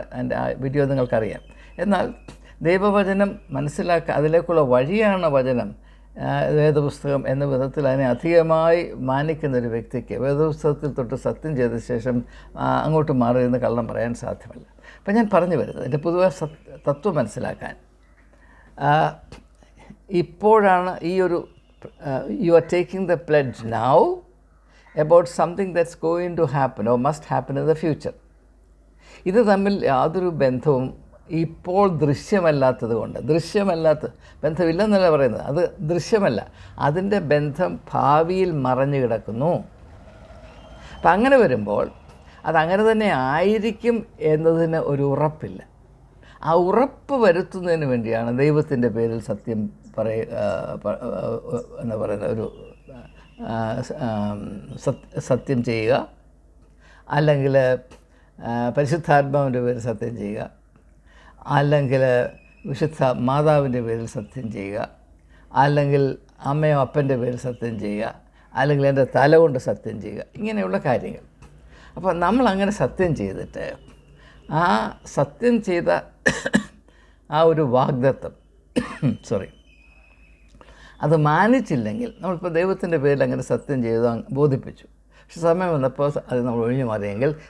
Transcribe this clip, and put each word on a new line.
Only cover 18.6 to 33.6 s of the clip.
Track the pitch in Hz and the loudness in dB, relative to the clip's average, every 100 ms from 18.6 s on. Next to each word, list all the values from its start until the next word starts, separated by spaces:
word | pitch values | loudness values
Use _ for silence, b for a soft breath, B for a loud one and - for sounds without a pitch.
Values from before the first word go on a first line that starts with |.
| b - 143 | b -4 2
ആ, | 151 156 156 - - - _ B B B - - 190 | 2 2 -4 -14 -20 -20 _ B B B -20 -4 -2
ഇപ്പോഴാണ് | - - 208 220 202 180 180 175 165 | -2 0 4 6 6 4 2 -4 -2
ഈ | 185 185 | 0 0
ഒരു, | 170 - _ _ _ - - 147 | 0 -6 _ _ _ -20 -14 -6
ആ, | 135 - 294 175 | -6 -4 -2 4
you | 170 | 4
are | 160 | 4
taking | 180 175 190 190 | 0 -2 -4 -2
the | 170 170 | -2 2
pledge | 151 131 107 113 113 | 2 2 -4 -6 -2
now | 120 151 320 359 - _ _ b b b b 156 | 4 4 4 0 -10 _ _ b b b b -4
about | 151 170 180 - | 4 6 6 0
something | 165 175 190 170 | -2 -2 -2 0
that's | 170 - 160 | -2 -2 -2
going | 170 175 165 | -2 -2 -2
to | 151 139 | 0 0
happen | 131 - 107 | -2 0 0
or | 120 131 | 2 2
must | 147 - | -2 -4
happen | 131 131 139 | -4 -4 -2
in | 143 | 0
the | 156 | 0
future. | 165 147 - - _ _ _ _ _ _ _ _ B B - | 0 -4 -6 -12 _ _ _ _ _ _ _ _ B B 0
ഇത് | 196 214 | 2 4
തമ്മിൽ | 196 196 196 127 | 4 2 0 2
യാതൊരു | 131 147 175 180 156 | 2 2 0 -2 0
ബന്ധവും | 135 127 151 131 127 - - - - 160 | 0 2 0 0 -2 -8 -20 -20 -8 -4
ഇപ്പോൾ | 165 - - 180 202 160 | -4 -6 -2 2 2 2
ദൃശ്യമല്ലാത്തത് | 147 143 - 208 165 147 131 123 113 113 | 0 0 0 2 2 4 2 0 -2 -2
കൊണ്ട്, | 107 - 120 | -4 -6 -2
ദൃശ്യമല്ലാത്ത | 160 - 208 | -2 0 0